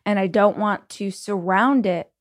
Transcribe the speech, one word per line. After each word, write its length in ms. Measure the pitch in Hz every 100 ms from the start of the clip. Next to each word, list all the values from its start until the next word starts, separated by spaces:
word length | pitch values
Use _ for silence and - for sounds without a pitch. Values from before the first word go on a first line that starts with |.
And 140 | 208 202
I 80 | 190
don't 320 | 202 202 -
want 320 | 208 202 -
to 200 | - 196
surround 760 | - - 196 175 190 247 269 196
it 240 | 170 - _